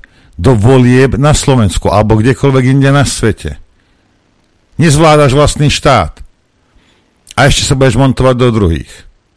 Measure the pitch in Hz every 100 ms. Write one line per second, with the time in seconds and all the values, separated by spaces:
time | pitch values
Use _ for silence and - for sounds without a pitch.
0 | - _ _ - 123 113 110 131 123 127
1 | 135 - 147 - - 127 101 - 95 101
2 | 107 110 123 117 139 131 127 139 135 143
3 | - - 113 - 76 69 - _ _ _
4 | _ _ _ _ _ _ _ - 165 143
5 | 160 151 143 143 143 - 147 - 147 117
6 | 80 - - _ _ _ _ _ _ _
7 | _ _ - - 139 - - 135 131 110
8 | 135 120 131 123 123 110 90 76 - -
9 | - _ _